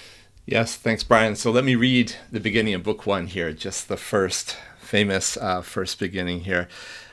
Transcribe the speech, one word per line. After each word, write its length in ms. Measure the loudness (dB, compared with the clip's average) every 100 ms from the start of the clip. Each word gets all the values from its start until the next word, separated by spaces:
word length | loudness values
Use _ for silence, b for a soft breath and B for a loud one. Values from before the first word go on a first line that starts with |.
| B B B B -2
Yes, 300 | 0 0 -2
thanks, 300 | -2 -2 4
Brian. 320 | 4 4 2
So 140 | 2
let 120 | 2
me 120 | 4 4
read 400 | 4 4 2 -2 -8
the 120 | -4
beginning 320 | 0 2 2
of 100 | 0
book 220 | -2 -4 0
one 220 | -2 -2
here, 260 | -4 -4
just 340 | -4 -8 -8 -6
the 80 | -8
first 600 | 0 2 2 0 -6 -10 B B
famous, 560 | -2 2 4 2 0 -4
uh, 240 | -2 -2
first 380 | -2 -6 -4 -4
beginning 420 | -4 -4 -4 -4
here. 260 | -2 -2 -2 B B B B